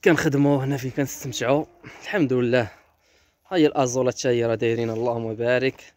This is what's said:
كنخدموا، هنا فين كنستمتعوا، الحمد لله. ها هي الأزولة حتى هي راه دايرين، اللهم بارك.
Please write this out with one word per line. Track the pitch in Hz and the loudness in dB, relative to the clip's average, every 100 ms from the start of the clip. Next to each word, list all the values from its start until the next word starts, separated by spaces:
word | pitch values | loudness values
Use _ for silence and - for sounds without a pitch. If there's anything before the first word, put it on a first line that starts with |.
كنخدموا، | 196 156 160 139 143 143 | 4 4 2 2 2 2
هنا | 135 139 | 0 -4
فين | 127 | -4
كنستمتعوا، | 123 139 - 139 - 117 139 156 _ - - | -4 -4 -6 -10 -6 0 0 -2 _ -20 -18
الحمد | - 208 143 | -6 -2 0
لله. | 127 123 123 107 - _ _ _ _ _ _ _ | 0 2 0 0 -8 _ _ _ _ _ _ _
ها | 185 | 2
هي | 151 | 2
الأزولة | - 131 123 127 | 2 0 0 -2
حتى | 120 131 | 0 0
هي | 120 117 | 0 0
راه | |
دايرين، | 113 117 117 113 | 0 0 -2 -2
اللهم | 113 120 117 113 | -2 -4 -4 -6
بارك. | 107 117 123 131 - - | -4 0 0 0 -4 -20